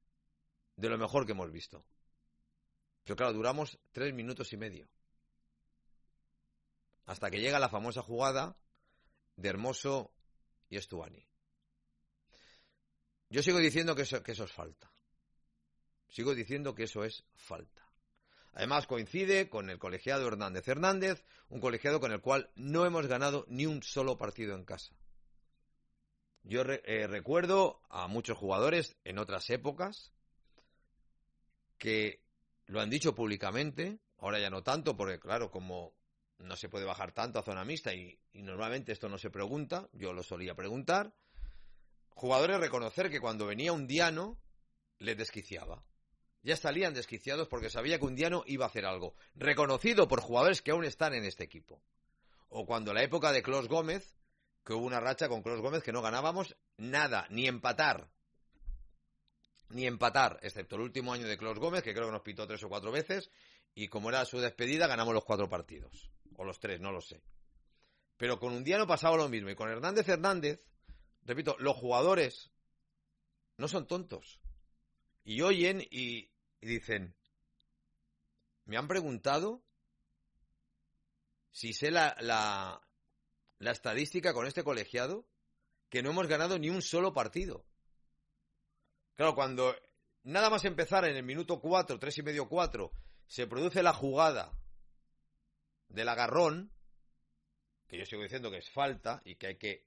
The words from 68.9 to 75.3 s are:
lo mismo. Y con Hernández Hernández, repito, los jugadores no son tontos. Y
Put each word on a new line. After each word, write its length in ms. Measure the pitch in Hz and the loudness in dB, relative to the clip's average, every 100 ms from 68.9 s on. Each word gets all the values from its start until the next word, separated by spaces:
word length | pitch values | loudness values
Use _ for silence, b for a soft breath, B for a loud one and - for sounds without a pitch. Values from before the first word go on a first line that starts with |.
| 160 165 165 | 4 6 6
lo 100 | 147 | 4
mismo. 220 | 117 98 | 0 -4
Y 60 | 101 | -4
con 140 | 110 | -4
Hernández 380 | 113 165 208 175 | -2 0 2 4
Hernández, 560 | 170 190 185 147 147 - _ b b b b | 4 4 2 0 -2 -8 _ b b b b
repito, 340 | - 127 147 135 | -6 -2 0 2
los 160 | 135 131 | 2 2
jugadores 720 | 120 120 165 185 131 - - _ _ _ _ _ _ _ _ _ _ - | 4 6 6 6 4 0 -16 _ _ _ _ _ _ _ _ _ _ -6
no 100 | 139 | -4
son 200 | 180 131 | -2 -2
tontos. 520 | 180 180 - - - - - - _ _ _ _ _ | -4 -4 -12 -14 -16 -16 -16 -20 _ _ _ _ _
Y 160 | - | -6